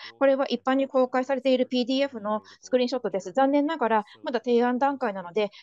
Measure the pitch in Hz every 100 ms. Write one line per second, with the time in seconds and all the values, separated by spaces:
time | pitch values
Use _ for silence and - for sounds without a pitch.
0 | - - 277 269 277 240 262 269 269 262
1 | 254 254 262 269 262 254 254 254 233 262
2 | 277 240 208 214 - - - 254 240 254
3 | 202 190 185 254 269 285 285 320 330 220
4 | - - 302 233 247 240 247 247 277 277
5 | 240 190 180 185 208 -